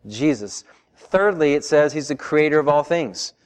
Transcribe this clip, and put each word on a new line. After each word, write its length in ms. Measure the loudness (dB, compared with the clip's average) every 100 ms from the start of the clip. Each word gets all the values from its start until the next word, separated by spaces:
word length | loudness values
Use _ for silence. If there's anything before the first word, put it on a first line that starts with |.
| -16
Jesus. 560 | -2 -2 -2 -6 -14 _ _ _ _
Thirdly, 600 | -2 2 2 2 2 0
it 100 | 2
says 280 | 2 2
he's 160 | 0 -6
the 60 | -8
creator 440 | -2 2 4 2
of 80 | 2
all 160 | 0
things. 500 | 0 -2 -4 -8 -12 _